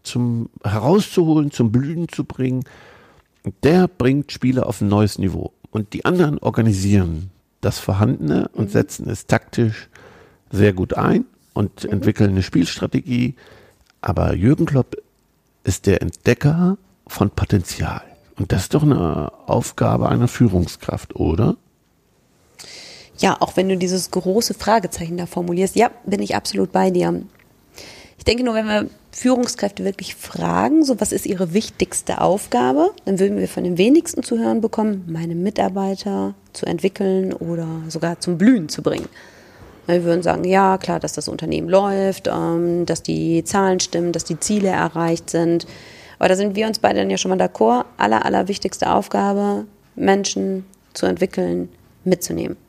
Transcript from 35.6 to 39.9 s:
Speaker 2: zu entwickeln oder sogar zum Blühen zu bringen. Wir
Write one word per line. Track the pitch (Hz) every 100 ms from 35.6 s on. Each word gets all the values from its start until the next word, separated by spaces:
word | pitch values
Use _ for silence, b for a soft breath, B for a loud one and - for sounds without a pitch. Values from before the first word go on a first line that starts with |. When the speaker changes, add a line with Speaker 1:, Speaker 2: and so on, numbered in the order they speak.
| 196 190 196 190 202 196 196 202 _
Speaker 2:
zu | - -
entwickeln | 175 196 - 196 190 190
oder | - 165 170 160 160 160
sogar | 160 165 170
zum | - 170
Blühen | 208 247 151
zu | -
bringen. | - - - B B B B B B B
Wir | -